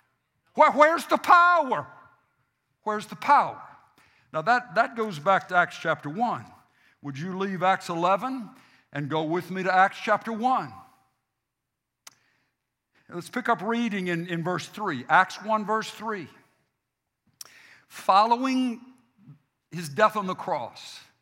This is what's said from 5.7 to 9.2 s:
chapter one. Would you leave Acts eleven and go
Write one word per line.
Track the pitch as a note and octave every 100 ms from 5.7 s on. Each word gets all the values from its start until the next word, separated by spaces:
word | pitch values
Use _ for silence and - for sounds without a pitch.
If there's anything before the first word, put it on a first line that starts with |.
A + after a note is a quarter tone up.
| -
chapter | E3 D#3 D3
one. | D#3+ A#3 D#3 G#2+ - _ _ _ _
Would | C#3+ C3+
you | F3+ F#3
leave | G3 F#3
Acts | F#3 F#3 -
eleven | E3+ F3 F#3+ A#3+ C4 G#3+ - _ _ _
and | C#3+ C#3+
go | D#3